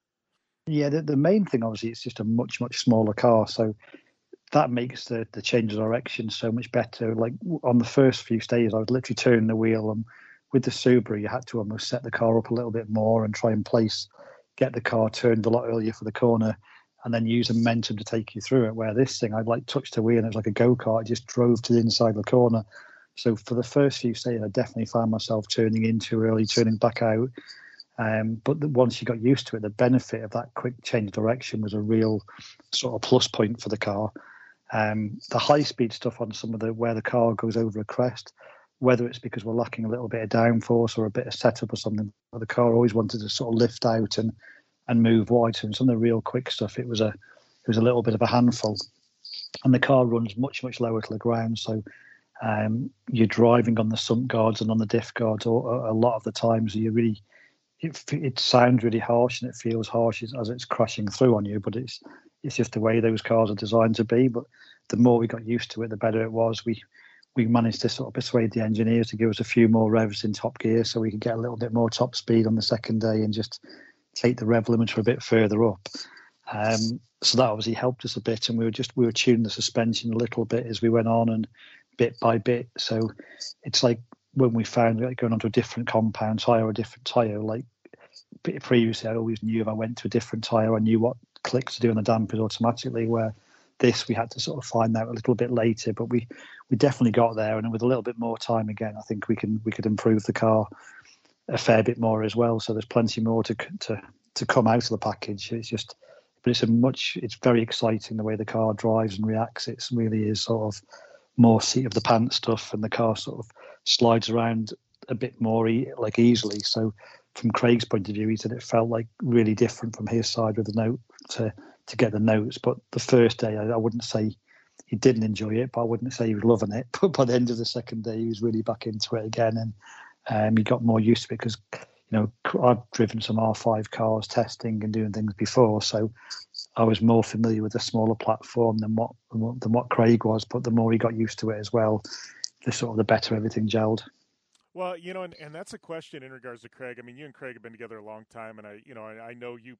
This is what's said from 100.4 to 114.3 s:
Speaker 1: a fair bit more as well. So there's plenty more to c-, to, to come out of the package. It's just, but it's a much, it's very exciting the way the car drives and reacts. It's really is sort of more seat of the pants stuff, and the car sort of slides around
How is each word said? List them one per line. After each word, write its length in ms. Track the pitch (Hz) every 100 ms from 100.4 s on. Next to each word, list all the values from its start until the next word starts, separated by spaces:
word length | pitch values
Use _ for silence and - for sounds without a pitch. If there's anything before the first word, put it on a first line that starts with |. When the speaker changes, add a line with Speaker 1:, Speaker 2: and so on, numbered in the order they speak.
| 113 110 104 - - - _ _ _ _ -
Speaker 1:
a 100 | 113
fair 240 | - 113
bit 160 | 110 117
more 260 | 113 110
as 120 | 110 117
well. 240 | 117 113
So 140 | -
there's 120 | 110 107
plenty 360 | 120 113 -
more 220 | 113 113
to 120 | 107 110
c-, 180 | - 190
to, 200 | - 104 - _ _ -
to 100 | -
come 220 | - 110
out 160 | 117
of 60 | -
the 80 | 107
package. 540 | 110 101 - 101 -
It's 180 | 117 113
just, 260 | 113 - - - - _ _
but 80 | 123
it's 120 | 117
a 40 | 113
much, 500 | 117 127 131 - 175
it's 120 | 120 -
very 260 | 127 117
exciting 560 | 113 - 113 110 - 110
the 60 |
way 120 | 110 107
the 100 | 107
car 280 | 117 110
drives 440 | 107 113 110 110 98
and 80 | 107
reacts. 420 | 110 117 - -
It's 240 | 113 -
really 360 | 120 113 110 107
is 140 | 107
sort 340 | - 113 107 101
of 60 | - - - - _ -
more 240 | 117 110
seat 240 | - 131 131
of 80 |
the 80 | 110
pants 340 | 123 113 120 -
stuff, 380 | - 113 -
and 100 | 107
the 60 | 107
car 260 | - 117 110
sort 240 | - 107
of 80 | 117 - - - -
slides 440 | - 117 117
around 440 | 110